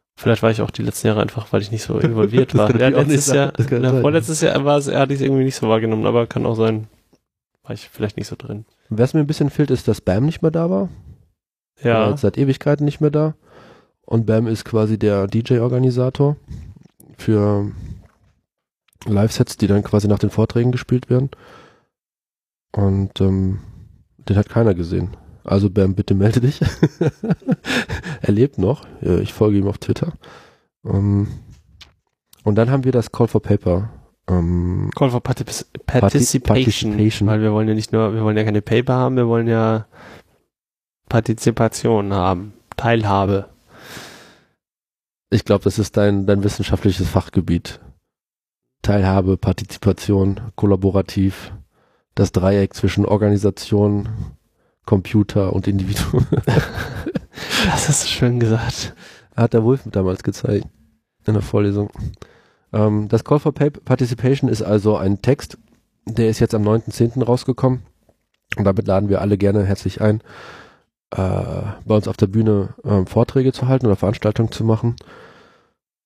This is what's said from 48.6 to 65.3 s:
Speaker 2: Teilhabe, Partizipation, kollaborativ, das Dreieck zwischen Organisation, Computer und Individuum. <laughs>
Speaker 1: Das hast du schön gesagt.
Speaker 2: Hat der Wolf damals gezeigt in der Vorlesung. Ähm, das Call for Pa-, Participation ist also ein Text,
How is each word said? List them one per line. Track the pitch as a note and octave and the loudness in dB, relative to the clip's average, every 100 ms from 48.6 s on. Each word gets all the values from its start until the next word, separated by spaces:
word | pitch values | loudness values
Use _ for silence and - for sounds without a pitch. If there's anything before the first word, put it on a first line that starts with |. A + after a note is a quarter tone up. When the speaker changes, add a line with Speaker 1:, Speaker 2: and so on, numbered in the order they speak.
| _ _ | _ _
Speaker 2:
Teilhabe, | G#2 G2+ F#2+ G2 F#2 F#2+ | 0 2 4 2 2 0
Partizipation, | - - - - G2+ F2+ - G2 F#2+ F#2+ G#2+ - | 0 -2 -6 -2 0 0 0 2 2 -2 -8 -2
kollaborativ, | G2+ F#2+ G2 G2 F#2 G2+ F#2+ - - - - _ _ _ _ - | 2 2 2 0 -2 0 0 -2 -14 -18 -20 _ _ _ _ -2
das | G2+ | 0
Dreieck | F#2 F#2 G2+ G2 | 2 2 2 0
zwischen | - F#2+ G#2 G2 | 0 -2 0 0
Organisation, | G2+ G#2 G2+ G2+ - - G#2 G#2 G2+ A2 G#2+ - - _ _ _ _ - | 2 2 2 0 -2 -2 2 2 0 -4 -8 -10 -14 _ _ _ _ -2
Computer | G2+ - G#2+ G2+ G#2 F#2+ | -2 2 0 2 0 0
und | G2 G2 | -2 -2
Individuum. | G2 F#2+ G2+ - B2 - | -2 -2 -4 -2 0 0
<laughs> | - - - - - - - - - - - - - G#3 | 0 2 0 0 -6 -10 -10 -8 -8 -10 -16 -6 -2 0
Speaker 1:
Das | C#3 - | 0 0
hast | C#3 | 0
du | - | -2
schön | - B2 B2 | 0 0 2
gesagt. | A2+ A2+ A#2+ - - - - - _ - | 2 0 -2 -6 -10 -14 -20 -20 _ -2
Speaker 2:
Hat | A#2 | 2
der | A2+ | 2
Wolf | A2+ C3+ - | 2 0 -2
damals | G2+ F#2 F#2 | -2 -2 -2
gezeigt | - - - G2+ - _ _ _ _ _ - | -4 -4 -2 -2 -4 _ _ _ _ _ -2
in | |
der | G#2+ | 0
Vorlesung. | - G#2+ G2+ G2+ G#2 - - - - _ _ _ _ | 0 0 0 0 -4 -6 -12 -12 -20 _ _ _ _
Ähm, | G#2+ G#2+ G#2 G#2 | 0 2 0 0
das | A2+ | -2
Call | - D3 | 0 0
for | D#3 | 0
Pa-, | D3+ D3 | 0 -2
Participation | - - B2+ B2 A#2+ B2+ C#3 B2+ | -2 -2 -2 -2 -2 0 0 0
ist | G#2+ | -2
also | F#2+ G#2+ G#2 G#2+ | 0 0 2 0
ein | F#2+ G2+ | 0 -2
Text, | B2 | 0